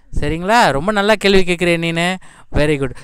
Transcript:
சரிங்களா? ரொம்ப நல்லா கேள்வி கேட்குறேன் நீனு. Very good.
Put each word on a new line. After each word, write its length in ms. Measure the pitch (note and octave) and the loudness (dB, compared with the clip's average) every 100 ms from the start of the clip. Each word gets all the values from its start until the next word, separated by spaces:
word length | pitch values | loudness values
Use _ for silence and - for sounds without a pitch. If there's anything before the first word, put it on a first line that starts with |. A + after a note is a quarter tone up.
| _ - | _ -4
சரிங்களா? 500 | D3 D#3+ F3+ A#3 F#3+ | -4 -4 0 2 4
ரொம்ப 220 | C#3 F#3+ | 2 -2
நல்லா 220 | G#3+ G3+ | -2 0
கேள்வி 260 | G#3+ G3 G3 | 0 2 2
கேட்குறேன் 400 | F#3 E3+ F3 E3+ | 2 0 0 0
நீனு. 320 | E3 E3 F3 F#3 - - - | -2 -2 -2 -4 -10 -20 -6
Very 240 | - D3+ D3 | -2 0 0
good. 100 | C3+ - | -4 -8